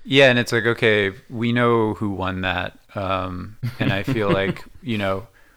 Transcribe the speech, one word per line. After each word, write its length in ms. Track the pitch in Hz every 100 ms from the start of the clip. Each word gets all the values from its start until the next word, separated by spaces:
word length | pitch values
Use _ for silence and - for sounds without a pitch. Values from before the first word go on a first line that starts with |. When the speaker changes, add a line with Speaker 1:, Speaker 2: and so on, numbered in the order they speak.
| -
Speaker 1:
Yeah, 240 | 135 135
and 80 | 120
it's 140 | 113
like, 140 | 117 110
okay, 480 | 113 117 104 98 92 -
we 220 | 117 117
know 400 | 120 120 117 110 101
who 160 | 107
won 300 | 92 92 92
that, 360 | 92 90 95 - _
um, 640 | 107 95 95 92 90 92 107 120 -
and 120 | 110
I 120 | 98
feel 260 | 104 123 101
Speaker 2:
<laughs> 120 | 98
Speaker 1:
like, 220 | 95 - - -
you 140 | 139 107
know, 300 | 98 98 107 _ _